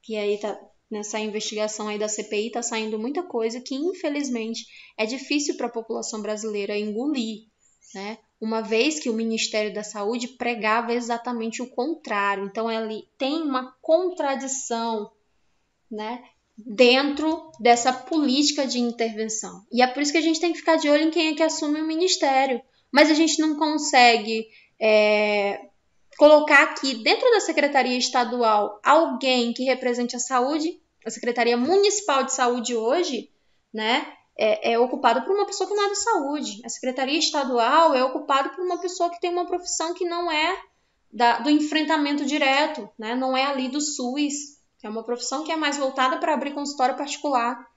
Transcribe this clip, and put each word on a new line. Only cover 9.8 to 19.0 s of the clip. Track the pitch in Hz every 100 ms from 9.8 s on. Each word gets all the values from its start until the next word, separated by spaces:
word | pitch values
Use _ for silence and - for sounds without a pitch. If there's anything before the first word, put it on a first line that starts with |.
Saúde | 214 214 202 247 247
pregava | - 240 233 214 220 226
exatamente | 240 233 233 240 240 226 220
o | 247
contrário. | - 254 330 - 196 202 196
Então, | 202 196 226
ali | 226 220 220 - _
tem | 269 320
uma | 311 254 254 _
contradição, | - 320 359 359 285 269 269 262 - 233 233 226 208 _ _ _ _ _ _ _ _
né, | 214 214 247 254 _ _ -
dentro | 220 208 247 262 285 285 311 330 - -
dessa | 226 240 262
política | 254 - 320 277 262 294 302
de | 262 247
intervenção. | 240 233